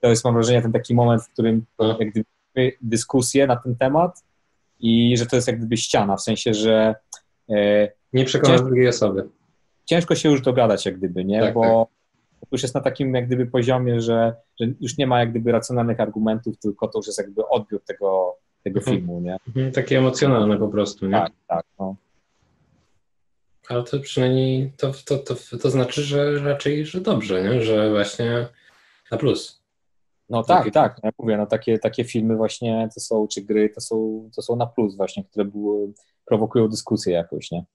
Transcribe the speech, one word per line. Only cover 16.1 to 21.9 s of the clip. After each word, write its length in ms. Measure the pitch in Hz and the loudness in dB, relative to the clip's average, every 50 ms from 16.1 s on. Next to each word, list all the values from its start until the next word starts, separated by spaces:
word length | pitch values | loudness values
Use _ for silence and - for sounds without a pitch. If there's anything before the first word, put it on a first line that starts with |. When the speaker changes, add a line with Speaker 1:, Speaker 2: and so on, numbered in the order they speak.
| - 107 110 110 110 110 - 110 104 - | -2 -2 -2 0 -2 -2 -4 -8 -8 -6
Speaker 1:
tylko 300 | - 104 101 - 110 107 | -6 -6 -6 -4 -6 -6
to 100 | - 110 | -4 -6
już 80 | - | -6
jest 120 | 107 101 107 | -6 -8 -8
jakby 300 | 98 101 98 107 110 - | -8 -6 -6 -6 -2 0
odbiór 320 | 127 117 107 - 107 98 - | -2 -2 -2 -4 -10 -10 -10
tego, 520 | - 98 - 101 95 95 95 92 90 90 - _ _ _ _ - | -12 -8 -4 -2 0 0 0 0 -2 -4 -8 _ _ _ _ -8
tego 140 | 98 95 101 | -6 -6 -4
Speaker 2:
Mhm. 160 | - 127 113 | -2 -2 -2
Speaker 1:
filmu, 240 | 92 90 87 87 87 | -2 -4 -6 -8 -8
nie? 160 | 87 90 92 - - 120 | -8 -8 -8 -10 -12 -8
Speaker 2:
Mhm, 240 | 110 131 131 131 | -6 -4 -4 -2
takie 260 | 127 131 127 - 135 131 | -4 -4 -2 0 2 2
emocjonalne 600 | 131 127 127 - 147 139 127 110 104 107 104 98 | 2 2 0 0 2 2 2 4 2 2 2 0
po 100 | 104 101 | -2 -2
prostu, 380 | 101 107 98 - - - 95 | 0 -2 -2 -2 -4 -6 -4
nie? 60 | 95 | -2
Speaker 1:
Tak, 200 | 98 92 85 80 - _ _ - | 0 0 0 -2 -6 _ _ -6
tak, 180 | 87 85 - _ _ - | -6 -6 -6 _ _ -10
no. 180 | 95 95 | -10 -10